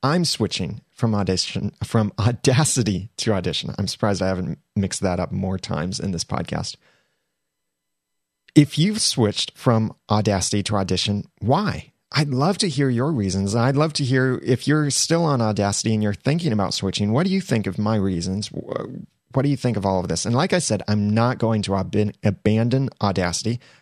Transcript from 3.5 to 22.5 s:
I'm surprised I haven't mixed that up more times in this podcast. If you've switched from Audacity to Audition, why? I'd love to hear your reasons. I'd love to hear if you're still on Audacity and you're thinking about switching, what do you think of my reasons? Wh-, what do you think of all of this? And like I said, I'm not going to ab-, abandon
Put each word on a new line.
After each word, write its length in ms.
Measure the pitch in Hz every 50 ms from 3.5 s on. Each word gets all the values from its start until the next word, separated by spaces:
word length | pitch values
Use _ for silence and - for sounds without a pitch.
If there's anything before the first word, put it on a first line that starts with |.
| 76 - - - - -
I'm 80 | 101
surprised 360 | 90 - - - 104 101 90
I 60 | 95 95
haven't 300 | 95 90 90 - 82 - _ _ -
mixed 280 | 104 98 90 - -
that 180 | 98 92 90 92
up 100 | 90 -
more 280 | - 98 95 92 95 92
times 420 | - - - 76 80 92 - -
in 100 | - 98
this 140 | 90 82 -
podcast. 520 | - - - 85 - 78 80 - - - - _ _ _ _ _ _ _ _ _ _ _ _ _ _ _ _ _ _ _ _ _ _ _ _ _ _ _ _ _ _ _ _ _ _ -
If 240 | - 147 143 - -
you've 220 | 156 208 214 220
switched 560 | - - - 131 113 104 107 - - - -
from 380 | - - 131 117 110 110 104 - _ _ -
Audacity 540 | 107 107 101 104 101 95 95 - - 104 98
to 120 | - 107
Audition, 520 | 101 95 90 92 90 - - 101 104 - - _ -
why? 520 | 95 107 135 175 214 175 - - - - _ _ _ -
I'd 200 | - 143 156 147
love 280 | 127 127 143 185 202 -
to 100 | - 175
hear 200 | 127 135 139 131
your 240 | 120 117 131 151
reasons. 420 | 165 113 101 95 87 98 98 98 104
I'd 220 | 120 117 131 135
love 160 | 139 156 165
to 120 | 147 - 143
hear 360 | 123 131 131 127 131 127 -
if 240 | - 98 127 - -
you're 240 | - 147 156 151 143
still 340 | - - - - 165 170 170
on 180 | 156 143 123
Audacity 500 | 117 107 104 101 101 101 101 - - 117
and 100 | 110 107
you're 120 | 107 104 98
thinking 380 | - - 135 147 170 175 147
about 220 | 110 104 98 - -
switching, 380 | - - 95 87 - 104 101
what 140 | 110 143 180
do 60 | 196
you 100 | 190 196
think 240 | 175 - 127 110 98
of 120 | 98 90 -
my 180 | 104 107 110
reasons? 520 | 107 95 98 92 85 87 95 95 104 104 -
Wh-, 560 | - - - - - - - - - - - - _ _ _ - -
what 80 | 135
do 80 | 135 143
you 80 | 143 127
think 180 | - 123 113
of 80 | 104 95
all 160 | 98 95 92
of 80 | 90 82
this? 160 | 82 82 -
And 100 | 101 117
like 200 | 127 175 190 185
I 40 | -
said, 240 | - - 110 98 - -
I'm 220 | 107 107 101 104
not 280 | 104 113 117 123 127 -
going 220 | 117 113 113 107
to 140 | 95 - 98
ab-, 400 | 95 92 90 - 104 104 104 - _ -
abandon 640 | 107 95 - - 104